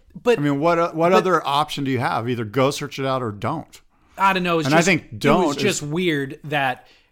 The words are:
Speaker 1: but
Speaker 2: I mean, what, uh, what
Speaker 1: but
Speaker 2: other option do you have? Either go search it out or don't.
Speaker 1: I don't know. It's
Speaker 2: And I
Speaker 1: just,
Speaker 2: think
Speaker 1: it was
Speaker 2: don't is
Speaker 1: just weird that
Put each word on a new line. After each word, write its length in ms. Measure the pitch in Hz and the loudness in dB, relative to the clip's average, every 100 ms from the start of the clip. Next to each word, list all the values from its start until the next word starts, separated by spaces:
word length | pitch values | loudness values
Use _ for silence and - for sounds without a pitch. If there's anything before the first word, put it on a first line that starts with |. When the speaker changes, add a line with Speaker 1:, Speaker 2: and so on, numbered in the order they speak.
| _ - | _ -6
Speaker 1:
but 160 | 247 226 | 0 2
Speaker 2:
I 40 | |
mean, 160 | 143 143 | 2 0
what, 180 | 165 165 | 2 2
uh, 140 | 170 | 0
what 180 | 160 170 | 0 4
Speaker 1:
but 60 | 185 | 4
Speaker 2:
other 280 | 180 165 135 | 4 2 2
option 380 | 143 151 - | 0 -2 -4
do 60 | 135 | -4
you 80 | 123 | -2
have? 280 | 151 156 117 | -2 -4 -4
Either 160 | 120 | -4
go 260 | 107 135 135 | -4 0 0
search 280 | - 143 - | 0 -8 -6
it 80 | 135 | -4
out 160 | 131 | -4
or 80 | 117 | -4
don't. 480 | 101 113 156 - - _ _ _ - | -6 -6 -6 -10 -20 _ _ _ 0
Speaker 1:
I 160 | 196 | 2
don't 100 | 185 | 2
know. 160 | 180 170 | 0 0
It's 80 | 139 | 2
Speaker 2:
And 80 | |
I 40 | 160 | 4
Speaker 1:
just, 80 | 175 | 4
Speaker 2:
think 160 | 170 | 2
Speaker 1:
it 80 | - | -2
was 60 | 104 | -2
Speaker 2:
don't 280 | 143 170 160 | 2 4 2
is 120 | 143 | 0
Speaker 1:
just 200 | 202 156 | -2 -2
weird 580 | 147 165 180 147 135 147 | -4 -2 -2 -2 -4 -10
that 420 | 151 147 131 127 - _ _ | -6 -2 -2 -4 -12 _ _